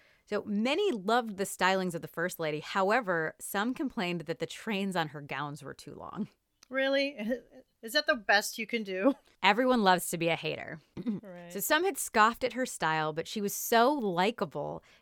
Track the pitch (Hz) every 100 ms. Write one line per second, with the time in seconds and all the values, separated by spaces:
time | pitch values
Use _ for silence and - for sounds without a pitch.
0 | _ _ - 208 - 202 233 311 415 240
1 | 180 240 233 190 196 - 185 190 185 165
2 | 156 - 175 - 160 151 - 202 190 233
3 | 196 170 160 - - 202 226 262 277 -
4 | 180 175 160 160 165 - - 196 196 180
5 | 156 147 143 139 147 147 135 139 - -
6 | - - 214 _ _ _ - 262 269 277
7 | 277 277 208 247 - 254 _ _ 226 294
8 | 294 277 202 208 208 - 220 233 196 185
9 | 220 269 _ _ 190 202 254 247 196 180
10 | - 170 165 160 156 147 - 156 _ -
11 | 214 202 202 175 175 180 - 311 381 277
12 | - 233 214 233 247 233 254 - 160 156
13 | 156 156 160 220 202 - - 233 240 294
14 | 214 170 190 233 180 147 151 165 - _